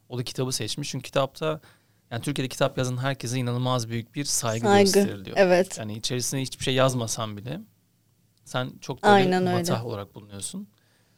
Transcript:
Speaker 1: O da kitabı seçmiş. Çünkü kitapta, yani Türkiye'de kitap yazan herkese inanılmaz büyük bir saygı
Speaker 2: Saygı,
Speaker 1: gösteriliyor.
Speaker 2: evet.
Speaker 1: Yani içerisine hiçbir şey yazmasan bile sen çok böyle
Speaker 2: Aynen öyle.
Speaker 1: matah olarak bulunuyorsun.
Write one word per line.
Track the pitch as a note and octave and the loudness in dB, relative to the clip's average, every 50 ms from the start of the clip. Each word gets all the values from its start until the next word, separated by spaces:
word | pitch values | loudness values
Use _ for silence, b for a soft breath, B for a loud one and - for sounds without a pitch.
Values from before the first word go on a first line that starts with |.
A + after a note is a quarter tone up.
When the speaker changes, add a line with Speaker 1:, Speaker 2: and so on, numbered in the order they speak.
| _ - | _ -10
Speaker 1:
O | B2+ B2 | -8 -8
da | A#2+ | -6
kitabı | - - - C3 B2+ | -6 -6 -4 -4 -4
seçmiş. | C3 - A2+ G#2 - - D3 - | -4 -4 -4 -6 -6 -6 -8 -8
Çünkü | - C3 - | -8 -8 -8
kitapta, | - - C#3 C3+ C3 - - D#3+ D#3 D#3 D#3 - - _ _ _ _ _ _ _ _ | -2 0 0 0 0 -2 -6 -4 -4 -4 -6 -10 -18 _ _ _ _ _ _ _ _
yani | C3+ C3+ | -10 -6
Türkiye'de | - D3 C#3+ - C3 B2+ | -4 -4 -4 -4 -4 -4
kitap | - - C#3 C3+ - D3+ | -2 0 0 0 0 -2
yazan | B2+ B2+ B2+ | -2 -2 -2
herkese | B2 C3 C#3 C3+ - - A2+ B2 C3 | -2 -2 -4 -4 -4 -6 -4 -2 -2
inanılmaz | B2 A#2+ B2 B2 B2+ B2+ B2+ B2 A2+ A2+ | -2 -2 -2 0 0 0 0 0 0 -2
büyük | A#2 A#2 A2+ - - | -4 -6 -6 -6 -8
bir | C#3 C#3+ | -6 -4
saygı | - - - - A2+ A2 A2+ A#2 | -2 -2 0 0 0 0 0 2
Speaker 2:
Saygı, | G#3 G3+ G3+ G3+ G3 | 6 6 6 6 6
Speaker 1:
gösteriliyor. | G3 G3 G3+ - - G3 G3 - - - | 6 4 4 2 0 -6 -10 -2 2 4
Speaker 2:
evet. | G3 F3+ F3+ F3 F#3+ F#3+ - - | 6 6 6 4 4 2 -4 -8
Speaker 1:
Yani | A2+ G#2 G#2 | -8 -8 -8
içerisine | A2+ - - C3 B2 A#2+ - C#3 C3+ | -6 -4 -4 -2 -2 -2 -2 -2 -4
hiçbir | C3 B2+ - - - | -4 -6 -8 -6 -4
şey | C#3 C3 | 0 4
yazmasan | C3 C3 C3 B2 B2 A2+ G#2+ - - A2+ G#2+ G#2 | 4 4 4 4 0 -2 -4 -4 -6 -6 -6 -8
bile | G2+ G#2+ B2+ D3 G3 A3+ - _ _ _ _ _ _ _ _ _ _ _ _ _ _ _ | -10 -10 -10 -10 -10 -12 -16 _ _ _ _ _ _ _ _ _ _ _ _ _ _ _
sen | - - B2+ B2+ - - - | -6 -4 -4 -4 -4 -8 -12
çok | - - C3+ - | -12 -12 -8 0
böyle | - G#3 G3+ | 4 6 6
Speaker 2:
Aynen | G3 F#3+ F#3 F#3 F#3 F3+ | 6 6 4 4 2 2
öyle. | F3+ F3+ F3+ | 2 2 0
Speaker 1:
matah | E3+ E3+ C3 A#2 A#2 | 0 0 0 -2 -2
olarak | A#2 A2 G2+ G2 - - | -4 -6 -8 -8 -10 -14
bulunuyorsun. | A2+ G#2 G#2 G2+ F#2+ F#2+ - - F#3+ G#3 - _ _ _ _ _ _ _ _ _ | -18 -16 -14 -12 -10 -10 -8 -8 -10 -12 -12 _ _ _ _ _ _ _ _ _